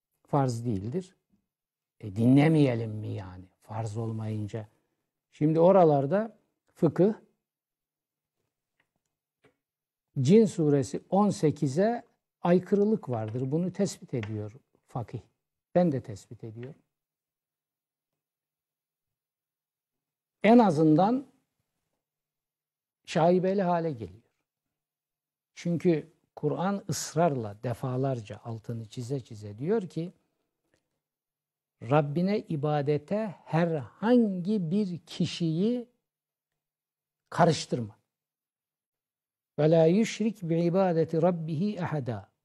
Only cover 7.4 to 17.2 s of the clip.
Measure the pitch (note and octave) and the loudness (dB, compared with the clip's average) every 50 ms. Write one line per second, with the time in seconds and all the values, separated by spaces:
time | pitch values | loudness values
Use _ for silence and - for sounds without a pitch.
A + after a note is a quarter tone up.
7.4 | _ _ _ _ _ _ _ _ _ _ _ _ _ _ _ _ _ _ _ _ | _ _ _ _ _ _ _ _ _ _ _ _ _ _ _ _ _ _ _ _
8.4 | _ _ _ _ _ _ _ _ _ _ _ _ _ _ _ _ _ _ _ _ | _ _ _ _ _ _ _ _ _ _ _ _ _ _ _ _ _ _ _ _
9.4 | _ _ _ _ _ _ _ _ _ _ _ _ _ _ _ D3 B2+ B2+ F#3 A3+ | _ _ _ _ _ _ _ _ _ _ _ _ _ _ _ -2 4 6 6 6
10.4 | A3+ F3 - - D#3+ D3+ C#3+ C#3+ C3 - - - - _ - F#3+ G#3 G3+ - - | 6 6 2 0 2 2 4 2 2 -2 -6 -10 -6 _ 0 2 2 2 2 2
11.4 | - D3+ D3 - - C#3 B2+ D#3+ G3 A3 A#3+ A#3+ - _ _ _ _ _ _ _ | 0 0 0 0 -2 -2 0 2 2 0 0 -2 -8 _ _ _ _ _ _ _
12.4 | - F3 F3 F#3 F3+ - G3+ G3 G3+ G#3+ A3 - - - B2 A2+ A2 G#2+ G#2+ B2+ | 0 2 2 2 2 0 0 2 2 2 0 -2 -2 -4 -6 -6 -4 -6 -6 -6
13.4 | C3 C3 C#3 E3 F3+ F#3 - - G3+ F3+ - - - - - B2 G#2+ G2+ A2 G#2+ | -4 -4 -2 -4 -4 -4 -4 -4 -4 -4 -4 -8 -12 -8 -6 -6 -6 -6 -6 -8
14.4 | G#2 G#2+ G#2+ - _ _ _ _ _ _ - C3+ A2+ - - G#2+ - _ _ _ | -8 -10 -14 -18 _ _ _ _ _ _ -10 -10 -10 -10 -12 -14 -16 _ _ _
15.4 | _ _ _ _ _ _ - F3+ F3+ F3 C#3 B2+ - - G#2+ F#2+ - _ A#2+ - | _ _ _ _ _ _ 0 2 2 2 0 -2 -6 -10 -14 -18 -18 _ -20 -18
16.4 | - A2+ G#2+ A2+ A#2+ C3 D#3+ - _ _ _ _ _ _ _ _ | -16 -16 -14 -14 -16 -16 -18 -20 _ _ _ _ _ _ _ _